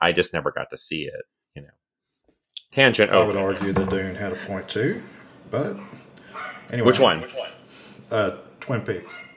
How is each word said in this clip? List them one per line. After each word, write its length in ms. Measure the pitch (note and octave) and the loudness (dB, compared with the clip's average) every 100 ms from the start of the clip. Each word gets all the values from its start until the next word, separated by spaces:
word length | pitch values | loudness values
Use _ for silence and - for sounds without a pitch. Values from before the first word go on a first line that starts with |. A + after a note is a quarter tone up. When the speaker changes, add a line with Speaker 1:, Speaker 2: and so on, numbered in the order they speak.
Speaker 1:
I 120 | F2 | 2
just 200 | E2 - | 2 0
never 180 | E2 C#2+ | -2 -4
got 200 | C2+ C2 | -4 -8
to 80 | - | -8
see 240 | - D#2+ | -8 -6
it, 180 | C#2+ - - _ _ | -8 -12 -16 _ _
you 80 | C#2+ | -20
know. 60 | C#2+ _ _ _ _ _ _ _ _ - _ | -20 _ _ _ _ _ _ _ _ -20 _
Tangent 380 | - C3+ A2 G#2 | 4 4 6 6
Speaker 2:
I 60 | G2 | 6
would 140 | F2 G2 | 4 2
Speaker 1:
over. 100 | G2 | 0
Speaker 2:
argue 220 | F#2+ G2 | -2 -2
that 160 | F#2+ F#2+ | 0 0
Dune 240 | F#2+ F#2+ | -2 -4
had 180 | F#2+ G2+ | -6 -8
a 40 | F#2 | -8
point 300 | - G2 - | -8 -8 -6
too, 340 | G#2+ C3+ A3+ - - - - - | -2 -2 -4 -10 -20 -20 -20 -8
but 260 | G2 F#2 G2 - - - - - - - - - | -4 -4 -8 -14 -20 -20 -20 -18 -14 -14 -14 -8
anyway. 140 | A#2+ G#2 | 2 6
Speaker 1:
Which 120 | - | 8
one? 240 | B2 - B2 - A2 - - - - - - | 6 4 -2 -10 -10 -12 -20 -20 -20 -20 -4
Speaker 2:
Uh, 220 | A2+ G2 - - - | -2 -2 -4 -14 -14
Twin 200 | - A#2+ | -6 -6
Peaks. 320 | G#2+ F#2 - - - | -4 -8 -10 -18 -18